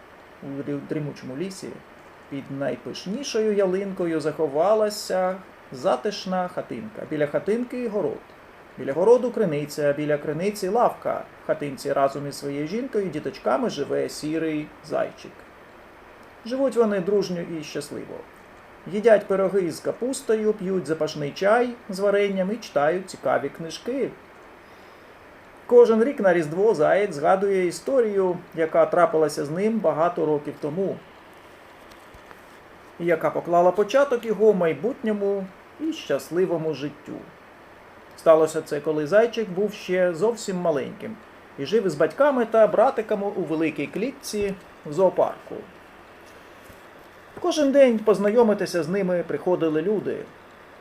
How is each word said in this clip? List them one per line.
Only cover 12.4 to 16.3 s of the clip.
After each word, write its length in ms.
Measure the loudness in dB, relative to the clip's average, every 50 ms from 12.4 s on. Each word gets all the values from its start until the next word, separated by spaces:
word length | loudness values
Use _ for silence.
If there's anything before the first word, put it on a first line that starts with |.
| -8 -6 -6 -6 -6
жінкою 380 | -6 -6 -6 -6 -4 -4 -4 -4
і 40 | -4
діточками 600 | -6 -6 -6 -8 -8 -6 -2 -2 0 0 0 -2
живе 400 | -4 -4 -4 -4 -2 -2 -4 -4
сірий 580 | -6 -8 -6 -6 -4 -4 -4 -4 -4 -6 -6 -10 -14 -20 -12
зайчик. 460 | -6 -4 -4 -4 -4 -8 -12 -20 -20 -20 -20 -20 -20 -20 -20 -20 -20 -20 -20 -20 -20 -20 -20 -20 -20 -20 -20 -20 -20